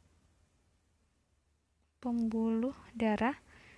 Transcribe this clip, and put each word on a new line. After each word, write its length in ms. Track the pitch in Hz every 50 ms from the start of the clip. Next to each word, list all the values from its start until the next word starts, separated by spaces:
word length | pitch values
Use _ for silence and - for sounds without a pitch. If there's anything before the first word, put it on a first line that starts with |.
| _ _ _ _ _ _ _ _ _ _ _ _ _ _ _ _ _ _ _ _ _ _ _ _ _ _ _ _ _ _ _ _ _ _ _ _ _ _ _ _ -
pembuluh 720 | 247 233 233 226 220 220 226 226 226 226 226 233 269 277 - - -
darah 480 | - 226 226 214 208 208 220 254 294 - - - - - - - -